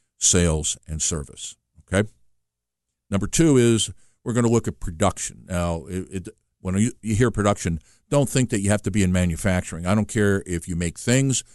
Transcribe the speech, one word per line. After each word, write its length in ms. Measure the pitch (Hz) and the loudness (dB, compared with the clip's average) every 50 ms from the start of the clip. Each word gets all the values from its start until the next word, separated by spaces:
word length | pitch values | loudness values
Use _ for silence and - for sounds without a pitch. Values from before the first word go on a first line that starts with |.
| _ _ _ _ | _ _ _ _
sales, 580 | - - - 90 87 85 78 78 76 - - - _ | 0 2 4 4 4 4 2 0 -2 -4 -6 -8 _
and 140 | - 78 78 | -10 -8 -6
service. 560 | - - 85 76 71 - - - - - - _ _ _ _ _ | -4 -4 -4 -6 -8 -10 -14 -16 -16 -16 -18 _ _ _ _ _
Okay? 280 | - _ 90 98 104 107 - _ _ _ _ _ _ _ _ _ _ _ _ _ _ _ _ _ _ _ | -12 _ 0 0 0 0 -4 _ _ _ _ _ _ _ _ _ _ _ _ _ _ _ _ _ _ _
Number 160 | 101 98 101 | -2 -2 -2
two 300 | 92 - - 165 165 143 | 0 2 2 4 6 6
is 340 | 127 117 117 117 110 - - 98 - - _ _ _ _ | 6 6 4 4 2 0 -4 -6 -14 -20 _ _ _ _
we're 120 | 127 113 | -4 -2
gonna 140 | 123 120 113 | 0 2 4
look 200 | 117 113 107 110 | 2 2 0 -2
at 120 | 82 - | -8 -8
production. 640 | - 92 85 80 101 95 - - - - - - - - | -10 -10 -4 0 0 0 0 -2 -8 -12 -12 -14 -12 -6
Now, 380 | 92 87 87 87 85 82 69 - | -4 -4 -2 -2 -4 -6 -8 -8
it, 180 | 90 92 90 - | -8 -8 -8 -8
it, 180 | 92 95 85 - - _ _ _ _ _ | -10 -10 -10 -10 -16 _ _ _ _ _
when 160 | - 95 92 | -6 -4 0
you, 160 | 98 107 120 - - | 0 0 0 -2 -6
you 140 | - 107 110 | -4 -2 2
hear 160 | 92 127 120 | 2 2 2
production, 500 | 98 107 101 101 101 - - 92 82 80 - _ _ _ _ _ | 2 2 2 2 2 2 0 -4 -4 -4 -6 _ _ _ _ _
don't 180 | 147 143 139 - | 0 0 0 2
think 220 | - 135 127 113 | 2 0 0 0
that 100 | - 104 | 0 -2
you 100 | 95 101 | 0 2
have 120 | 104 101 - | 0 0 0
to 80 | 107 | -2
be 120 | 92 104 98 | 0 2 2
in 100 | 92 90 | 2 4
manufacturing. 720 | 92 90 87 82 78 - 101 92 90 - - - 82 85 | 2 2 2 0 -2 -2 0 0 0 -2 -4 -10 -8 -2
I 80 | 87 101 | 0 0
don't 140 | 110 104 101 | 0 0 0
care 340 | - 110 104 101 98 98 - | 0 0 2 2 2 0 -2
if 220 | - 90 85 - - | -4 -6 -6 -6 -6
you 80 | 87 | -4
make 220 | 82 87 85 - - | -4 -4 -4 -6 -6
things 460 | - - 120 131 135 139 127 - - - - | -2 0 2 2 2 2 0 -2 -4 -8 -18